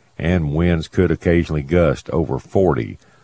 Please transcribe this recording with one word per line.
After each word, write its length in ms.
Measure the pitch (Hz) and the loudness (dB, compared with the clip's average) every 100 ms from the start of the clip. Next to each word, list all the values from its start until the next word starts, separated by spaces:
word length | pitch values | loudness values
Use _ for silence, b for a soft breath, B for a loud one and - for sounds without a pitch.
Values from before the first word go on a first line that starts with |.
| b b | b b
and 340 | 82 90 78 | -2 0 0
winds 360 | 73 87 82 78 | 0 0 0 -2
could 220 | - 87 | 0 0
occasionally 520 | 80 - 85 82 76 | 0 0 2 0 -4
gust 480 | 69 87 82 67 - | 0 2 2 0 -4
over 280 | 80 80 65 | -4 -2 -4
forty 600 | - 101 92 67 53 - b b | -4 0 2 2 -2 -10 b b